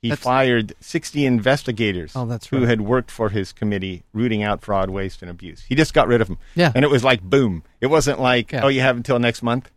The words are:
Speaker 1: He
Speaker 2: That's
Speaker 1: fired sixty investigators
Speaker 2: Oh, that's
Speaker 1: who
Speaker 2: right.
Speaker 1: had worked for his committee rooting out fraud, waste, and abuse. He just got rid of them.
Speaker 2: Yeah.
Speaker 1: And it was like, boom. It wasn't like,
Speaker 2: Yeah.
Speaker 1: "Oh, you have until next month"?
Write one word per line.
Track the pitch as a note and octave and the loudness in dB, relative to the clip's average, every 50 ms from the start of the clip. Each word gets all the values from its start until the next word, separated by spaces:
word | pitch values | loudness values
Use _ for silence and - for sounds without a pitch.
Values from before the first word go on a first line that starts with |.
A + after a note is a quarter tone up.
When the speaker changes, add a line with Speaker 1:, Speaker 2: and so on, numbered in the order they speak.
| - | -2
Speaker 1:
He | A#2 | -4
Speaker 2:
That's | C#3 - - | -4 -4 -2
Speaker 1:
fired | B2+ B2 C3+ C3+ C3 A#2+ A#2 A2 G2+ - _ | 0 2 2 4 4 2 0 0 -2 -8 _
sixty | - - - E3+ - - - D3 C#3+ | -20 -6 -6 -6 -6 -4 -4 0 0
investigators | C3 B2 A#2 G2+ B2+ C3+ C#3+ - - A#2+ G2+ A2+ G#2 G2 F2+ E2 D#2 - | 2 2 2 2 2 0 0 0 -6 -4 -2 -2 -2 -2 -4 -6 -8 -8
Speaker 2:
Oh, | C3 B2 | -6 -6
that's | A2+ A#2+ A2+ - - | -6 -6 -8 -6 -4
Speaker 1:
who | - C3+ | -2 0
Speaker 2:
right. | B2+ A#2 | 2 2
Speaker 1:
had | A#2+ A2 G#2 | 2 0 0
worked | G2+ B2 B2+ A#2+ - | 0 0 0 -2 -4
for | - - A2+ G#2+ | -6 -4 -4 -2
his | F#2+ G#2+ F#2+ - - | -2 -2 -6 -6 -8
committee | - - G#2 G#2 G2 F#2 F#2+ F#2 E2+ - _ _ | -6 -4 -4 -2 -2 -4 -6 -8 -10 -14 _ _
rooting | G#2+ A#2 B2 A2 G#2 G#2 | -2 -2 0 0 0 0
out | G#2 G2+ F#2 - | -2 -2 -4 -4
fraud, | - G#2 G2 F#2+ F#2+ | -4 -2 -2 -2 -2
waste, | F#2+ G2 F#2+ F#2+ - - - | -4 -6 -6 -6 -8 -12 -16
and | F2+ | -16
abuse. | F2 E2+ - F2 D#2 - - - | -16 -14 -16 -18 -16 -18 -6 -4
He | B2+ | 2
just | C#3 D#3 - - | 2 2 2 4
got | D#3 C3 | 2 4
rid | G2 A#2+ A#2 | 4 4 2
of | A2+ G2+ | 2 0
them. | F2+ - - - - | -4 -10 -12 -10 0
Speaker 2:
Yeah. | E3 F3 D#3+ G#2+ | 2 2 2 4
Speaker 1:
And | B2+ C3+ | 2 2
it | D3 | 4
was | D3 C3 A2+ | 4 4 4
like, | C3 B2+ A2+ F#2 | 4 2 2 2
boom. | F#2 G2 C#3 C3+ A2+ F#2 E2 - _ _ _ | 2 2 2 2 2 -2 -4 -8 _ _ _
It | - | -2
wasn't | C3 D3+ D#3+ C3 C#3+ C#3 - | 2 2 2 2 2 -2 0
like, | C3 B2+ B2+ B2 A2 - - | 0 2 2 2 0 -2 -4
Speaker 2:
Yeah. | C3 A2+ | 0 0
Speaker 1:
"Oh, | C#3 | 2
you | C#3 C3 B2+ | 2 2 2
have | C3 B2+ | 2 0
until | A#2+ A#2 - C3 A#2+ | 0 -2 -2 0 0
next | A#2+ A#2+ A#2 - - | 0 0 -2 -2 -2
month"? | A#2 A#2 C3 - - _ | -2 -2 -2 -6 -10 _